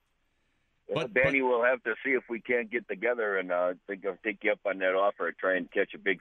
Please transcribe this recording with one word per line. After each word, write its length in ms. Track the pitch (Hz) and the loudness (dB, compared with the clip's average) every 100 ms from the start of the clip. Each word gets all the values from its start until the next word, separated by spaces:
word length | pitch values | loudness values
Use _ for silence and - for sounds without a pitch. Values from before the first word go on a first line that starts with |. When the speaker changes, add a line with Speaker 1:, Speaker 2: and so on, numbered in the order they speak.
| _ _ _ _ _ _ _ _ - | _ _ _ _ _ _ _ _ -6
Speaker 1:
Well, 200 | 104 127 | -4 0
Speaker 2:
but, 60 | |
Speaker 1:
Danny, 260 | 120 135 139 | 2 2 2
Speaker 2:
but 80 | 127 | 2
Speaker 1:
we'll 160 | 123 | 2
have 180 | 120 127 | 2 0
to 120 | 117 110 | -2 -4
see 80 | 135 | -2
if 100 | 127 - | -2 -2
we 100 | 113 | -8
can't 300 | - 120 110 | -2 -2 -2
get 180 | 117 107 | -6 -6
together, 500 | 98 117 120 107 95 | -4 -2 0 0 0
and, 120 | 90 | 0
uh, 240 | 87 90 90 - | 0 0 -2 -8
think 180 | 98 98 | -6 -6
I'll 100 | 87 | -4
take 140 | 110 101 | -6 -2
you 80 | 107 | 0
up 80 | 104 | 0
on 140 | 101 95 | -2 0
that 160 | 92 | 0
offer 320 | 95 101 - 85 | 2 2 0 -6
and 80 | - | -2
try 200 | 95 92 | 0 0
and 140 | 85 | 0
catch 240 | 101 95 | -2 -2
a 40 | 80 | -2
big 220 | 98 92 | -4 -2